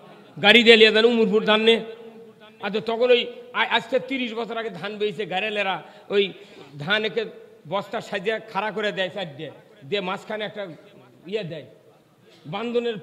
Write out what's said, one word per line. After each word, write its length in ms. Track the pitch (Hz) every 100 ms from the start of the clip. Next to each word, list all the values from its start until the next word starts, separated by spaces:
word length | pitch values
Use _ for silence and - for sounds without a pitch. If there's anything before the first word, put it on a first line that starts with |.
| - - - -
গাড়ি 220 | 202 220
দিয়ে 140 | 220 226
লিয়ে 140 | 220
দেন 140 | 214 233
উমরপুর 400 | 240 220 214 196
ধান 160 | 214
নে। 140 | 220 226 226 - - - - - - -
আচ্ছা, 200 | 202 202
তখন 280 | 214 226 247
ওই 100 | 240 240 - -
আ-, 160 | 196 220
আজকে 300 | 226 233 262
তিরিশ 340 | 254 262 247
বছর 240 | 220 220 226
আগে 120 | 226
ধান 280 | 175 190 214
বেয়েছে 280 | 214 170 196
গাড়েলেরা, 580 | 180 214 208 196 175 - - -
ওই 240 | 202 196 160 - - - 143
ধান 260 | 147 208 214
একে 200 | 220 208 - - - -
বস্তা 320 | 190 190 -
সাজিয়ে 380 | 151 202 190 220
খাড়া 320 | 220 190 214
করে 200 | 196 208
দেয়, 180 | 185 185
সাইড 200 | 202 180 139
দিয়ে, 140 | 151 - - - 139
দিয়ে 160 | 202
মাঝখানে 440 | 185 190 - 214 208
একটা 220 | 208 196 147 - - 131 _ 156
ইয়ে 160 | 214
দেয়, 220 | 180 160 127 - _ _ _ _ _ - -
বান্ধনের 520 | 190 240 233 240 220